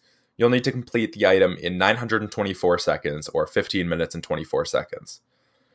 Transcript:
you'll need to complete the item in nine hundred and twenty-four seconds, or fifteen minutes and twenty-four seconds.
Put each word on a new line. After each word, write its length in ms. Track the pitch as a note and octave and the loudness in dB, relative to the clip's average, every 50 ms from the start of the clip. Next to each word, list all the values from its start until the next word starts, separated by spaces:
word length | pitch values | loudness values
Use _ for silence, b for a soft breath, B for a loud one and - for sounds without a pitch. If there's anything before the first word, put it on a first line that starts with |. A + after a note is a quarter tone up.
| _ _ _ _ _ _ _ | _ _ _ _ _ _ _
you'll 120 | - A#2 A#2+ | 2 2 4
need 140 | B2 B2+ B2 | 4 2 0
to 80 | C3+ | -2
complete 420 | B2+ B2+ A#2+ - - A#2+ A2 G2+ - | -4 -4 -8 -2 -2 -2 -2 -2 -2
the 140 | G#2 G2+ | 2 4
item 280 | F#2+ F#2+ G2 F#2+ F2+ F#2 - | 6 6 6 6 4 2 -2
in 160 | - F2 F2+ | -4 -6 0
nine 200 | F2+ F#2+ G2+ A2+ | 2 4 4 2
hundred 260 | B2 A#2+ A2 A2+ A2 G#2+ | 2 0 -2 -2 -2 -2
and 80 | G#2 | -4
twenty-four 480 | - - G#2 G2 F#2 - - F2+ F2 E2+ | -4 -4 -4 -4 -4 0 2 2 2 2
seconds, 500 | - F2 D2+ D2 - D2+ D2 D2+ D2+ - | 2 -2 -2 -2 -2 -6 -6 -6 -8 -4
or 160 | - D#2+ D#2 | -2 -2 -2
fifteen 420 | - - - G2 - - G2 F2 | 0 -2 -2 -2 0 -2 -2 0
minutes 280 | E2+ E2+ E2 E2 - - | 0 0 -2 -2 -4 -4
and 80 | E2+ - | -10 -6
twenty-four 420 | - D#2+ D#2 D#2 - - D2 D2+ | -6 -6 -6 -4 -4 -4 -4 -2
seconds. 560 | - - B1 - - - - - - - - _ _ _ _ _ _ _ _ _ _ | 0 -2 -4 -4 -4 -12 -16 -14 -18 -20 -20 _ _ _ _ _ _ _ _ _ _